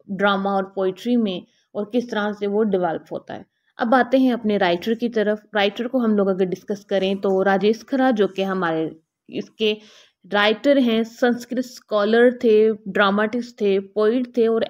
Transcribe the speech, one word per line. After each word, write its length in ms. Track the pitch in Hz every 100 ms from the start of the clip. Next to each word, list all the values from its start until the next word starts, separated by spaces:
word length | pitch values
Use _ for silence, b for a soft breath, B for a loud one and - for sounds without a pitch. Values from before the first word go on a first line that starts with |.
| -
ड्रामा 400 | 190 202 196 196
और 220 | 196 190 196
पोइट्री 400 | 190 185 240 247
में 300 | 214 180 b b b
और 160 | - 208
किस 180 | 240 240
तरह 220 | 214 208
से 140 | 202 202
वो 160 | 202
डेवलप 420 | 220 190 175 160 -
होता 220 | 160 -
है। 160 | - - _ _ -
अब 160 | 233
आते 240 | 254 240 269
हैं 140 | 262
अपने 260 | 233 214 202
राइटर 360 | 185 175 220
की 140 | 226 240
तरफ। 340 | 226 208 214 _ 214
राइटर 320 | 202 202 240
को 100 | 262
हम 180 | 226 208
लोग 120 | 196
अगर 160 | 190
डिस्कस 400 | 185 180 - 202
करें 360 | - 196 190 196
तो 220 | 196 190
राजेश 400 | 190 196 208 226
खरा 280 | - 269 262
जो 180 | 214 190
कि 140 | 190
हमारे 540 | 190 190 175 160 160 - _ _ -
इसके 460 | - 202 - 214 214 B B B _ 180
राइटर 520 | 202 214 220 285 277
हैं, 260 | 240 220
संस्कृत 600 | 226 - 247 240 - 240
स्कॉलर 680 | 254 - - 214 208 226 247
थे, 400 | 247 233 214 220
ड्रामाटिस्ट 880 | 214 202 202 202 202 214 247 240 -
थे, 180 | 202 196
पोएट 580 | 196 214 214 247 247 247
थे 100 | 226
और 200 | 226